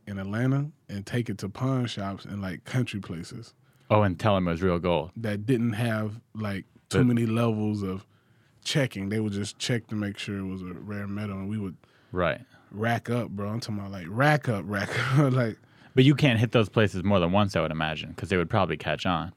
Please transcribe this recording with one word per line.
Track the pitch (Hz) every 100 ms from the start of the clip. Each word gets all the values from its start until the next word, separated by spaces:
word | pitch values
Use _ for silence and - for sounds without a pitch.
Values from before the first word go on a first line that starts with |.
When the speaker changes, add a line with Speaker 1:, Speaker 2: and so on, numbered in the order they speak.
| -
Speaker 1:
in | 98
Atlanta | 95 107 127 139 147 - -
and | 101 101
take | 123 110
it | 98
to | 101
pawn | - 131 131 117
shops | - 98 95 -
in, | 101
like, | 95 87
country | - 131 120 104
places | 92 85 87 123 120 _ _ _ _
Speaker 2:
Oh, | 107
and | 104 87
tell | 113 98
'em | 90
it |
was | 85
real | 92 87
gold. | 87 85 78 -
Speaker 1:
that | 113 104 104
didn't | 123 120
have, | 104 120 110 107 110 -
like, | 107 107 98 - _ _
too | 95
Speaker 2:
But | 123
Speaker 1:
many | 117 117
levels | 113 117 107 107 104
of | 95 95 - _ _ _ _ _
checking. | - 160 131 98 98
They | 107
would | 107
just | 101 101 -
check | - 120 -
to |
make | 107 101 98
sure | - 98
it | 95
was | 95
a | 90
rare | 90 101 104 101
metal, | 101 104 98
and | 98
we | 110
would | 98 - _ _ _
Speaker 2:
Right. | 92 85 - - - _
Speaker 1:
rack | 98 113 117 -
up, | 120 104
bro. | 101 104
I'm | 110
talking | - 104
about, | 98
like, | 98 82
rack | 107 143 151 -
up, | 104 87
rack | 101 92
<laughs> | 120 120 135
up. | 143
Like, | 127 117 101 _ _ -
Speaker 2:
But | 131
you | 131
can't | 143 147 113
hit | 117
those | 123 107
places | - 104 95
more | 92 101
than | 85
once, | 95 101 85
I |
would | 80
imagine, | 80 78 78 76
'cause | - 82
they | 92
would | 85
probably | 110 90 78
catch | - 76 92
on. | 85 85